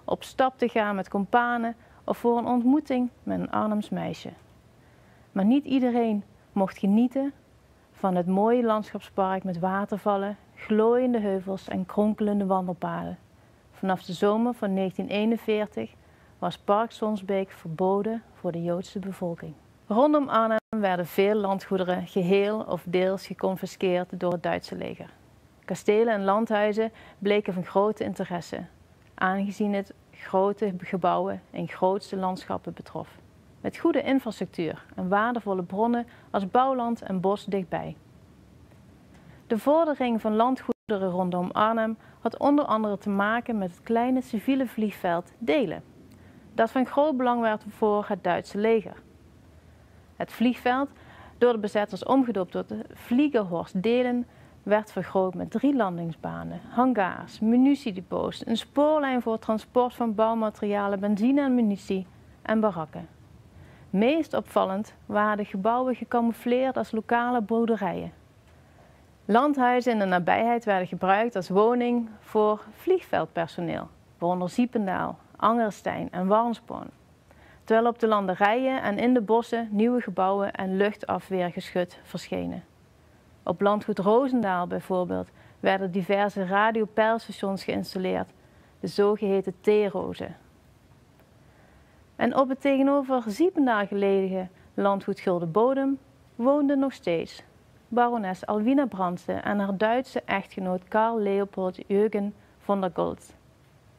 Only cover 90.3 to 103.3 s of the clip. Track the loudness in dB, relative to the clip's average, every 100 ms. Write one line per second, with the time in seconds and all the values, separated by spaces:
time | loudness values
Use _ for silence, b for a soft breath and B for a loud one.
90.3 | -14 -20 _ _ _ _ -20 _ _ _
91.3 | b b b b b b b b -2 0
92.3 | 2 0 0 2 4 4 2 2 -2 -2
93.3 | 0 0 2 2 2 0 0 2 2 0
94.3 | -2 -6 b b -2 0 0 -2 -4 0
95.3 | 0 0 2 2 2 0 -2 -8 _ _
96.3 | -2 2 2 2 2 0 -2 -4 -2 -4
97.3 | -12 -20 _ _ _ _ 0 2 0 -4
98.3 | -6 -4 0 2 2 2 -2 -2 -4 -6
99.3 | -4 -2 -2 -2 0 2 2 -2 -6 -2
100.3 | -2 -2 -6 -4 -4 -2 2 2 2 0
101.3 | 0 -2 -2 -4 -4 -2 2 2 0 -4
102.3 | -8 b b -2 -2 0 -2 -2 -4 -12